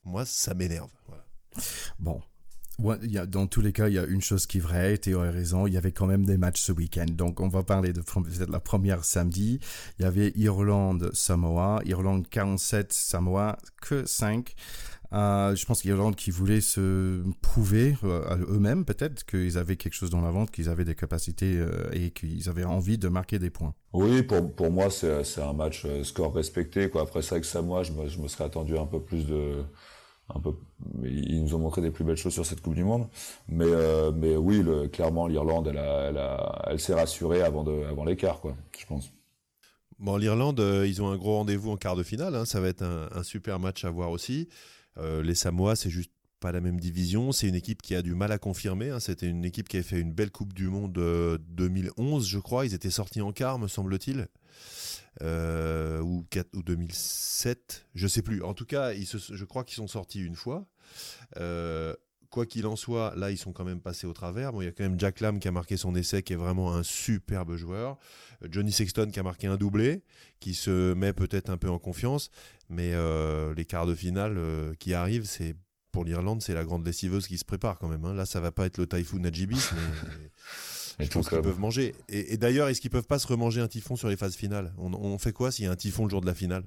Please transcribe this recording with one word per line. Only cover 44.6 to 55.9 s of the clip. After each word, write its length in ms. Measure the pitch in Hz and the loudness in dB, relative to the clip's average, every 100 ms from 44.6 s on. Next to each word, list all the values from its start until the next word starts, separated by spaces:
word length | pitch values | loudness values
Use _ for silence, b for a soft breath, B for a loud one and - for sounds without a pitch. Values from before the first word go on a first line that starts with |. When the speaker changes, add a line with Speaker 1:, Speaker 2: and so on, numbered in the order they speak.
| B B B - | B B B -10
Speaker 1:
Euh, 260 | 80 80 | -4 -2
les 140 | 80 85 | 0 0
Samoa, 400 | 92 87 98 113 | 0 2 2 2
c'est 140 | 92 | -2
juste 200 | 85 87 _ _ _ | -4 -8 _ _ _
pas 100 | 90 | -4
la 100 | 87 | -2
même 200 | 87 87 | -2 -2
division. 500 | 87 87 87 101 127 | -2 -2 0 2 0
C'est 160 | 131 101 | 0 0
une 80 | |
équipe 280 | 90 87 104 | 0 -2 -8
qui 120 | - | -4
a 80 | 90 | -4
du 140 | 87 87 | -2 -2
mal 160 | 104 | -2
à 60 | 107 | -2
confirmer, 520 | 101 90 104 92 127 | -4 -4 -4 -4 -4
hein. 80 | 127 | -6
C'était 300 | 107 90 90 | -6 -4 -2
une 160 | 85 | -2
équipe 240 | 87 87 - | -4 -4 -4
qui 80 | 95 | -4
avait 80 | |
fait 160 | 87 90 | -2 -2
une 120 | 82 | -2
belle 200 | 80 107 | -2 -4
Coupe 200 | - 101 | -4 -10
du 160 | 95 95 | -4 -4
Monde, 300 | 95 101 87 | -2 -4 -2
euh, 400 | 85 85 85 82 | 0 2 2 0
deux 280 | 80 85 90 | -6 -2 0
mille 220 | 92 92 - | 0 -4 -2
onze, 300 | 127 151 101 | 0 0 0
je 120 | 101 | -4
crois. 260 | - 123 135 | -2 -2 -2
Ils 80 | |
étaient 160 | 95 95 | -2 -2
sortis 300 | 90 101 113 | -2 -4 -4
en 120 | 101 | -4
quart, 280 | 98 131 131 | -2 -2 -2
me 80 | 104 | -4
semble-t-il. 580 | - 95 95 - 135 98 _ B B B B B B B - | -4 -2 -2 -2 -6 -6 _ B B B B B B B -8
Euh, 800 | 80 82 82 82 80 80 80 | -4 -2 -2 -2 0 0 -2